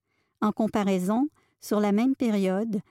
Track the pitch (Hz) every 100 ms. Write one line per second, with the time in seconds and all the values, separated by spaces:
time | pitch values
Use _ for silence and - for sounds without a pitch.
0 | _ _ _ _ 127 - 214 220 196 185
1 | 180 220 294 - _ _ - 214 208 202
2 | 262 269 240 208 190 185 226 202 -